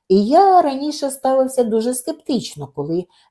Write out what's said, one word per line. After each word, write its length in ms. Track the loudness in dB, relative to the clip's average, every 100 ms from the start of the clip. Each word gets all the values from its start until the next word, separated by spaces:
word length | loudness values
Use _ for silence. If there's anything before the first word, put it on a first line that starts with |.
| 0
І 180 | 2 4
я 360 | 4 6 4
раніше 500 | 2 -2 -6 -6 -6
ставився 520 | -4 0 0 0 0
дуже 300 | 0 0 -2
скептично, 760 | -6 -8 -10 -6 -6 -6 -14 -14
коли 380 | -10 -6 -6 -6 _ _